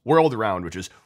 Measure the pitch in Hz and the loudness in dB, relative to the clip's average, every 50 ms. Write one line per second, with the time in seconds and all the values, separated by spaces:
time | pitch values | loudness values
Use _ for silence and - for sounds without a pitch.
0 | _ 117 151 165 160 156 127 107 110 104 95 90 87 82 78 92 92 - - _ | _ 2 4 4 4 4 2 0 -2 -2 -2 -4 -6 -8 -10 -10 -12 -12 -16 _
1 | _ | _